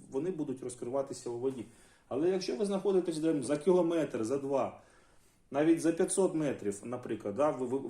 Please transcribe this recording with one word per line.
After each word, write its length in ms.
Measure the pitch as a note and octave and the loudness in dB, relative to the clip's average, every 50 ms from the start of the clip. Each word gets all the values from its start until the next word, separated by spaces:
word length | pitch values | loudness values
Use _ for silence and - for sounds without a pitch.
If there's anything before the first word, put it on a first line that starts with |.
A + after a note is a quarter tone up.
| - - | -12 -6
вони 200 | B2 C3+ D#3+ F#3 | -4 -4 -2 -2
будуть 320 | F3 D#3 D3 C3+ B2+ - B2+ | -4 -4 -4 -6 -6 -6 -8
розкриватися 640 | B2 - - A#2+ A#2+ B2+ C#3 C3+ - B2+ - - B2 | -10 -10 -8 -6 -4 -2 -2 -2 -4 -8 -8 -8 -8
у 100 | A#2 A#2+ | -6 -4
воді. 260 | B2+ C3+ B2+ A#2+ G2+ - - - - - - _ _ | -4 -4 -4 -4 -8 -12 -16 -20 -20 -20 -20 _ _
Але 220 | - A#2 C#3 D#3+ F3+ | -6 -2 0 2 2
якщо 260 | F#3+ F#3 F#3 - B3+ | 2 0 -2 -4 -2
ви 100 | A#3 G#3 | -2 0
знаходитесь 540 | G3 G3+ F#3 F#3 G3+ F#3+ F#3 F3 F3 D#3+ D#3 | 0 0 0 2 2 2 2 2 0 -2 0
там 240 | D#3 E3 D#3 C#3+ A#2+ | 0 2 2 0 0
за 140 | A#2+ D3 | 0 -2
кілометр, 640 | D3 - G3 F3+ F3+ E3+ E3 E3+ E3 D3 C#3 - A2+ A2 | 2 4 4 4 6 4 4 2 0 0 0 -2 -2 -2
за 140 | A2 C#3 | -2 -2
два, 440 | C#3 C3+ C3+ C#3 C3 A2 F#2+ - - - - - - _ _ _ - _ _ _ _ _ _ C#3 | -2 0 0 0 0 0 -2 -4 -10 -20 -20 -20 -20 _ _ _ -20 _ _ _ _ _ _ 0
навіть 260 | C#3+ D#3 E3 E3 D#3 | 2 4 4 4 4
за 100 | C#3 E3 | 4 2
п'ятсот 440 | E3 - F#3 F3+ - G3 F#3+ E3+ D#3 | 2 2 2 2 4 2 2 2 2
метрів, 460 | D#3 D3+ C3+ A2+ - G2+ G2+ G2 - - | 0 0 0 -2 -2 -2 -4 -4 -4 -6
наприклад, 520 | A#2 B2 A#2+ - A#2 A#2 G#2 - G#2 G2 | -8 -8 -6 -6 -6 -6 -4 -4 -4 0
да, 160 | A#2+ D3 D3+ | 2 2 2
ви, 140 | C#3 B2+ C3 | 2 0 -2
ви, 240 | A#2 C3 C3+ - | -2 -2 -2 -4